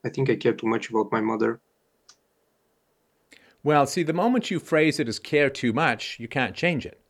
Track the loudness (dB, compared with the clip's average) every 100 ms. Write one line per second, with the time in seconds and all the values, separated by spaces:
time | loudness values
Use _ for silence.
0 | -6 -2 0 2 0 0 -2 -2 -2 -2
1 | 0 0 -2 0 -2 -2 _ _ _ _
2 | _ _ _ _ _ _ _ _ _ _
3 | _ _ _ -20 _ _ 2 4 4 0
4 | -2 0 2 2 0 -6 0 2 2 2
5 | -4 -4 0 2 2 2 -2 2 0 0
6 | -6 -12 -6 -4 -4 -2 -2 -2 -8 -18